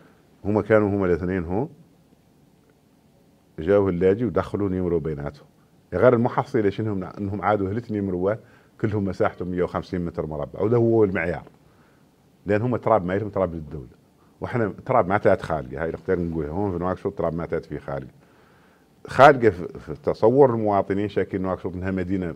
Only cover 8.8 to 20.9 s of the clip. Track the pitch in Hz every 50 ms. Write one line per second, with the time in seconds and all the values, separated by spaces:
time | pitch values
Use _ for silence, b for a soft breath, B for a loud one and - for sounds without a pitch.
8.8 | 135 110 98 107 98 95 92 - 107 98 - - 90 90 90 87 87 - - 90
9.8 | 80 - 95 90 87 85 80 87 80 76 76 73 71 69 - - 95 110 120 120
10.8 | 117 117 113 113 107 98 90 90 82 87 82 - - - _ _ b b b b
11.8 | b b b b b b b b _ _ _ _ - 90 104 104 113 127 117 101
12.8 | - 117 110 104 87 87 92 101 107 101 - 98 95 85 82 82 76 71 69 73
13.8 | 62 60 - _ _ _ _ b b b b b - - - 120 113 98 107 -
14.8 | - - 127 117 98 85 98 107 - 110 95 - - - 80 76 65 64 65 71
15.8 | 82 82 80 - - 95 92 87 87 85 80 80 76 71 78 95 104 101 87 85
16.8 | 87 92 92 - - 101 98 - 85 82 80 85 80 78 87 80 73 - 76 69
17.8 | - - 69 69 65 62 - _ b b b b b b b b b b b b
18.8 | b b b _ - - - 135 135 151 139 131 113 107 85 87 82 - - -
19.8 | - - 73 - - 87 82 - 107 113 127 139 143 123 117 113 107 104 101 98
20.8 | 95 -